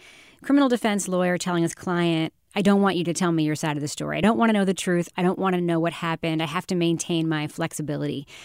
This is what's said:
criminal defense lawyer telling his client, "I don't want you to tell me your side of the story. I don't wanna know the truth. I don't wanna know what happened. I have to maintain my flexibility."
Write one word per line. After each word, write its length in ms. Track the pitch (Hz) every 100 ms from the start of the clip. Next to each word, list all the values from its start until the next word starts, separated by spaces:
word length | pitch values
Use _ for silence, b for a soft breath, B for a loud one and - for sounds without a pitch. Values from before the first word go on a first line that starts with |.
| B B B B
criminal 260 | - 277 277
defense 380 | 240 226 202 185
lawyer 320 | 180 180 180
telling 240 | 185 175
his 100 | 165
client, 600 | - - 175 170 160 160 - _ 202
"I 60 |
don't 200 | 196 196
want 160 | 196 175
you 60 | 170
to 80 |
tell 180 | 160 180
me 120 | 160
your 120 | 151 151
side 220 | 160 147
of 40 |
the 60 | 143
story. 300 | - 151 151
I 40 |
don't 160 | 190 226
wanna 160 | 226
know 120 | 208 190
the 80 |
truth. 340 | 185 - 175 170 -
I 60 |
don't 180 | 185 -
wanna 220 | 190 180
know 180 | 175 165
what 140 | 165
happened. 480 | 160 170 160 165 160
I 40 | 160
have 220 | 175 -
to 80 | 180
maintain 540 | 170 165 - 165 160
my 180 | 156 147
flexibility." 800 | - 165 - 147 143 147 135 143 B